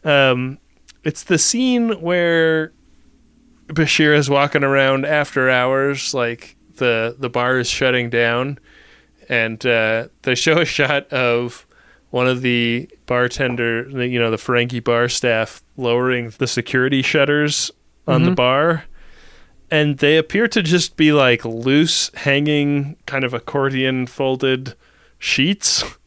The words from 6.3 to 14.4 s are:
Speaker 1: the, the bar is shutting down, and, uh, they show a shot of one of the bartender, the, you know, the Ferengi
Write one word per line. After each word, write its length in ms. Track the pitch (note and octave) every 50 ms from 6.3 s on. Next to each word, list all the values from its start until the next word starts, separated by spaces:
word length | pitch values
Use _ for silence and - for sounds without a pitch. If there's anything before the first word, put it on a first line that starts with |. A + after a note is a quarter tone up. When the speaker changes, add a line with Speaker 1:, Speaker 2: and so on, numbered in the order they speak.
| A#2 A#2 - - - _ _ _ _
Speaker 1:
the, 380 | - C3 B2 A#2 A2+ A2+ A#2 A#2+ C3
the 100 | C3+ B2
bar 300 | B2 B2 A#2+ B2 B2+ B2+
is 100 | A#2+ -
shutting 400 | - - C3+ C3 B2+ B2+ A#2+ A#2+
down, 480 | A#2+ A#2 A#2+ A#2 A#2 A#2+ B2+ C#3 C#3+ - _ _ - - - - - _ _ _ _ _ -
and, 360 | - B2+ A#2+ A2+ A2+ A2 A2 -
uh, 420 | B2+ A#2+ A2+ A2 A2 A2+ A2+ A#2 - _ _ -
they 100 | C3 B2+
show 240 | A#2+ - D#3+ D#3 E3
a 60 | E3+
shot 460 | - - - C#3+ C3 D3 C#3+ C#3 _ -
of 540 | B2+ B2+ A#2+ A#2+ A#2+ B2 A#2+ A#2+ - - _ _ _ _ _ _ _ _ _
one 180 | - B2 B2
of 140 | B2+ B2+ B2
the 480 | C3 B2+ A#2+ A#2+ A#2 A#2 A#2 A#2+ - - - _ _
bartender, 760 | - B2+ B2 B2 B2 - - C#3 B2+ B2 A#2+ A#2+ A#2 A2+ A2+ B2 C#3
the, 180 | C#3 C3 B2
you 100 | B2 B2
know, 140 | A#2+ A#2 A2+
the 60 | A2+
Ferengi 460 | G#2+